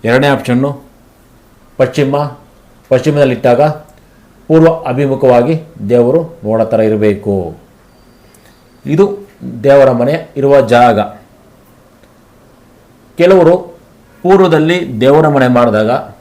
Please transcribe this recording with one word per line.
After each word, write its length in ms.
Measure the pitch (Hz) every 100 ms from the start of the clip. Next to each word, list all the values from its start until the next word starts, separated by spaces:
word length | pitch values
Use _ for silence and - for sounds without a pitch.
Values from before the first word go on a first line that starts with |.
ಎರಡನೇ 240 | 117 123 143
ಆಪ್ಷನ್ನು 540 | 135 - 123 139 139 - _ _ _ _ _ _ _ _ -
ಪಶ್ಚಿಮ, 400 | 127 - 135 143 147 - _ _ _ _ _
ಪಶ್ಚಿಮದಲ್ಲಿಟ್ಟಾಗ 720 | 127 151 147 139 120 127 120 151 151 - _ _ _ _ _ -
ಪೂರ್ವ 380 | 160 160 165 143
ಅಭಿಮುಖವಾಗಿ 760 | 127 139 131 131 120 123 160 - - 101
ದೇವರು 500 | 120 120 156 165 -
ನೋಡೋ 220 | 104 110 110
ಥರ 140 | 113
ಇರಬೇಕು. 800 | 110 107 107 101 104 98 85 82 _ _ _ _ _ _ _ _ _ _ _ _ 135
ಇದು 420 | 156 202 202 - _ 123 117
ದೇವರ 280 | 139 139 135
ಮನೆ 420 | 120 123 165 - 143
ಇರುವ 240 | 139 139
ಜಾಗ. 380 | 113 120 120 107 104 - _ _ _ _ _ _ _ _ _ _ _ _ _ _ _ _ _ _ _ -
ಕೆಲವರು 400 | 175 185 165 180 - - _ _ _ _
ಪೂರ್ವದಲ್ಲಿ 760 | 185 190 185 156 156 175 170 113
ದೇವರ 260 | 127 147 151
ಮನೆ 200 | 139 127
ಮಾಡಿದಾಗ 440 | 123 120 107 107 127 - -